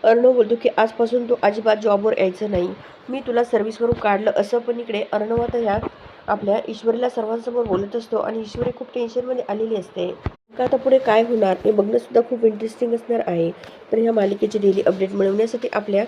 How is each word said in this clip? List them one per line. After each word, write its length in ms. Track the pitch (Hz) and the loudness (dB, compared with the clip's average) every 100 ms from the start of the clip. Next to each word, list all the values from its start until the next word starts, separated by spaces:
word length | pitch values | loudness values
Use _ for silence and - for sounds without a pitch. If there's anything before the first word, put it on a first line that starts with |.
अर्णव 280 | 220 240 247 | 6 6 6
बोलतो 220 | 247 214 233 | 6 4 2
की, 60 | 240 - | 2 2
"आजपासून 520 | 226 - 233 240 233 | 0 0 0 0 0
तू 60 | 240 | 2
अजिबात 340 | 202 208 214 214 | 2 2 0 2
जॉबवर 360 | 214 202 214 - | 2 2 2 2
यायचं 320 | 190 185 214 | 0 0 -4
नाही, 180 | 190 180 202 - - - | -2 -2 -6 -16 -20 -10
मी 120 | 262 262 | -8 -2
तुला 180 | 233 | 0
सर्व्हिसवरून 540 | 240 226 214 220 233 233 | 2 0 0 -2 -2 0
काढलं," 320 | 208 202 214 - | 0 2 0 0
असं 220 | 208 240 | 0 -2
पण 220 | 240 233 | -2 -6
इकडे 220 | 233 208 214 | -4 -6 -4
अर्णव 280 | 208 214 233 | -4 -2 -2
आता 160 | 240 240 | -2 -2
ह्या 200 | 226 208 - - - - - | -2 -2 -4 -12 -20 -18 -4
आपल्या 300 | 202 202 196 - | -2 0 -2 -2
ईश्वरीला 400 | 220 226 226 247 | -4 -2 0 -2
सर्वांसमोर 560 | 247 220 226 226 240 226 | -4 -4 -6 -4 -4 -2
बोलत 300 | 185 202 233 | -2 -2 -6
असतो 200 | 226 220 | -4 -4
आणि 220 | - 226 | -2 -6
ईश्वरी 300 | 214 233 240 247 | -8 -6 -6 -6
खूप 120 | 247 | -10
टेन्शनमध्ये 500 | 247 233 240 247 254 240 | -6 -4 -4 -4 -6 -4
आलेली 280 | 208 220 214 | -4 -2 -4
असते. 300 | - - 180 - - - _ | -6 -6 -6 -6 -10 -12 _
का 100 | - | -4
आता 120 | 254 269 | 0 0
पुढे 220 | 262 262 | 4 2
काय 220 | 254 214 | 4 2
होणार 340 | 233 233 196 185 | 2 2 2 2
हे 80 | 208 | 2
बघणंसुद्धा 480 | 208 202 233 - 240 233 | 2 2 0 2 0 0
खूप 160 | 233 | 2
इंटरेस्टिंग 500 | 226 208 220 - 240 | 0 0 -8 -4 -2
असणार 260 | 233 233 233 - | -2 -2 -2 -2
आहे. 240 | 175 165 - - - - | 0 -2 -4 -18 -20 -4
तर 60 | 220 | 0
ह्या 140 | 226 | 2
मालिकेची 460 | 226 196 202 208 214 | 2 2 2 -2 2
डेली 240 | 202 190 | 2 4
अपडेट 300 | - 190 190 | 2 2 -2
मिळवण्यासाठी 560 | 196 196 202 226 233 - | 2 0 2 0 -2 -4
आपल्या 320 | 208 208 196 | -4 0 0